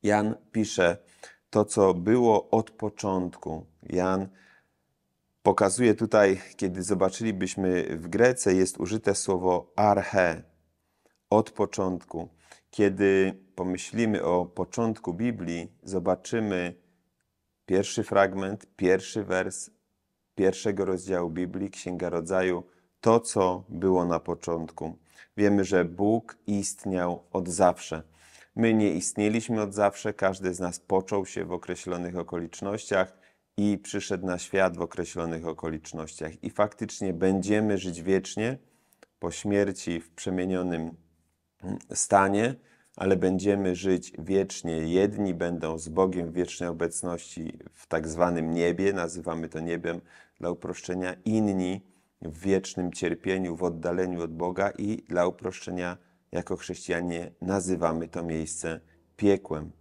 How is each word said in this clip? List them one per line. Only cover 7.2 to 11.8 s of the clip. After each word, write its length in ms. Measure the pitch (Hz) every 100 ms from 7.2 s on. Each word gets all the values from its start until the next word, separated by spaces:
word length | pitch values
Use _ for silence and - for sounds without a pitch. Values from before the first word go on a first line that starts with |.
| 113 95 92 - 92 90 - 80
w 120 | 85
Grece, 460 | 85 123 123 -
jest 240 | 92 92 -
użyte 360 | - 110 107
słowo 580 | 101 - 95 92 87 - -
arche, 680 | 104 101 98 101 90 82 - _ _ _ _ _ _ _ _
od 200 | 107 107
początku. 760 | - 101 -